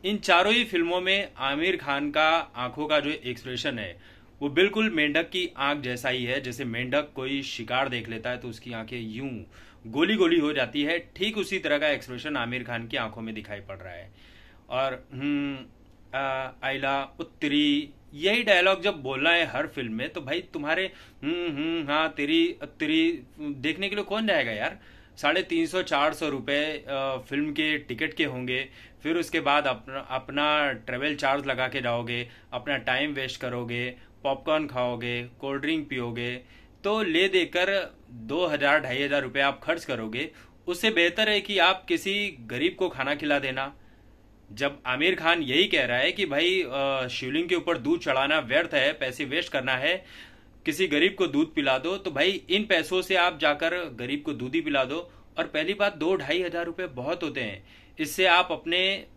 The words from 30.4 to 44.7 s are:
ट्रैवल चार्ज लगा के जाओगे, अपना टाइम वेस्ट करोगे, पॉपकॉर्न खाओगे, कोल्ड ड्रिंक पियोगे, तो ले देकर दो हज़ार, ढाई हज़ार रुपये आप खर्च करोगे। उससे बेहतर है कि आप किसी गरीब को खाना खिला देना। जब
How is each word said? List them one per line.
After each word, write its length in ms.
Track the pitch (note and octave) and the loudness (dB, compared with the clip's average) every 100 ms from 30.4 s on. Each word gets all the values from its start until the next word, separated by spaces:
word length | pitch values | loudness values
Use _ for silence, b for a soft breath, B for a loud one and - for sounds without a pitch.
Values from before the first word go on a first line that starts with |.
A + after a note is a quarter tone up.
| D3 D3+ C#3+ | 2 4 2
ट्रैवल 440 | A#2 - B2 C#3+ D3 | -2 -6 -4 -2 0
चार्ज 300 | C#3 C#3 C3+ | 2 2 0
लगा 220 | B2 B2+ | 0 0
के 120 | C3+ | -2
जाओगे, 480 | A#2+ A#2+ A#2+ A#2+ A#2 B B | -2 -2 -2 -6 -6 B B
अपना 240 | B2 C3 C#3 | -10 -4 -4
टाइम 360 | B2 B2+ D3 | 0 0 0
वेस्ट 280 | C#3 C3 - | -2 -6 -6
करोगे, 560 | B2+ B2 A#2+ A#2+ B2 B2 B - | -6 -6 -4 -4 -6 -8 B -6
पॉपकॉर्न 440 | C#3 C3+ - D#3 D3 | -2 -2 0 0 0
खाओगे, 640 | B2+ B2 A#2+ A#2+ A#2+ A#2+ - | -2 -2 -2 -4 -6 -6 -10
कोल्ड 220 | C#3 C#3 | -6 2
ड्रिंक 260 | D3 D#3+ C#3+ | 2 2 0
पियोगे, 520 | C3 A#2+ A#2 A#2+ B2+ - B B - | -4 -4 -4 -4 -6 -12 B B -4
तो 180 | G3+ A3 | 0 2
ले 260 | G3+ D#3+ F#3+ | 2 4 4
देकर 680 | F#3 D#3 F3+ F#3 G3 E3 - - | 4 2 0 2 0 -2 -10 -20
दो 360 | A#2+ A2 D3+ F3 | -16 -4 0 2
हज़ार, 340 | D3 C#3 D3+ | 4 6 6
ढाई 220 | C#3 B2+ | 4 -2
हज़ार 200 | C#3+ C#3+ | 2 0
रुपये 200 | C3 C#3 | 0 2
आप 180 | C#3 C#3 | 2 2
खर्च 240 | - E3+ | -2 -2
करोगे। 460 | - A#2+ A2 A#2 D#3 B B B - | -2 -4 -4 -4 -6 B B B -6
उससे 240 | F3 A3+ | 0 2
बेहतर 380 | A3 E3+ F3 A3 | 4 4 4 2
है 120 | G#3 | 2
कि 180 | G3+ G3 | 0 4
आप 260 | F3 F#3+ - | 4 4 0
किसी 480 | E3+ G3 G3+ G3+ C#3 | -2 0 -2 -2 -6
गरीब 360 | A2+ A#2+ E3 F3+ | -8 0 0 0
को 100 | F#3 | -4
खाना 260 | B2+ C3 | -2 -2
खिला 240 | D3 D3+ C#3+ | -2 2 0
देना। 380 | C3+ C3 C3+ - b b b b b - - | 0 -4 -6 -8 b b b b b -20 -20
जब 300 | G#2 C#3 | -2 -2